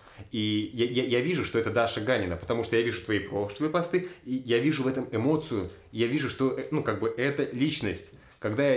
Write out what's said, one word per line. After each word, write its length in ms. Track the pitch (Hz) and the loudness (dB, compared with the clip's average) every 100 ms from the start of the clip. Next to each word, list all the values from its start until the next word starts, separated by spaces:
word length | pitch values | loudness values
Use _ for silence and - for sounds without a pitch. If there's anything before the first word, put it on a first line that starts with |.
| - - 104 | -20 -20 -8
И 380 | 113 107 107 107 | -2 0 0 -2
я, 120 | 120 117 | 0 0
я, 180 | 120 | 0
я 160 | 123 120 | 2 2
вижу, 220 | 147 165 - | 2 0 0
что 140 | 113 | 0
это 100 | 110 | 2
Даша 320 | 113 113 - | 2 0 0
Ганина, 340 | 107 123 90 82 | 0 0 0 -4
потому 260 | - 117 | -2 -2
что 120 | 110 117 | 2 2
я 40 | |
вижу 220 | 117 107 - | 2 0 0
твои 140 | 104 | -2
прошлые 500 | - 101 104 - 151 | 0 -4 -4 -2 -2
посты, 360 | 175 170 180 180 - 123 | 0 0 -2 -2 -10 -6
и 80 | 131 117 | -4 0
я 140 | 120 | 2
вижу 240 | 143 147 | 4 2
в 40 | 131 | 0
этом 200 | 139 117 | 0 -2
эмоцию, 580 | 110 131 156 156 110 87 - - | 0 2 2 0 -2 -4 -8 -8
я 140 | 110 117 | 0 2
вижу, 220 | 147 135 | 2 -2
что, 280 | - 131 131 | 0 0 0
э, 80 | - | -4
ну, 120 | 151 | -2
как 160 | 117 104 | 0 0
бы, 80 | 113 - | -2 0
это 260 | 139 139 - | -2 0 -2
личность. 600 | 123 156 151 104 87 - - - - | 0 0 0 -2 -4 -10 -20 -20 -6
Когда 240 | 107 107 | -4 2
я, 80 | 143 | 2